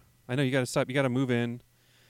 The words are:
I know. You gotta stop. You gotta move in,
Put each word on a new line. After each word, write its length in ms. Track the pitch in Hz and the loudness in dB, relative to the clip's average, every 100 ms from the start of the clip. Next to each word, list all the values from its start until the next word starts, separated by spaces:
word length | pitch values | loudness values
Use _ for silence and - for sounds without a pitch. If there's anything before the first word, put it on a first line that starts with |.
| - _ - | -6 _ -6
I 60 | 123 | -2
know. 60 | |
You 80 | 135 | 2
gotta 140 | 135 123 | 0 0
stop. 220 | 147 127 | -2 0
You 60 | |
gotta 140 | 135 135 | 0 0
move 220 | 123 131 | 0 0
in, 320 | 120 120 120 - _ _ _ _ | 0 -2 -6 -14 _ _ _ _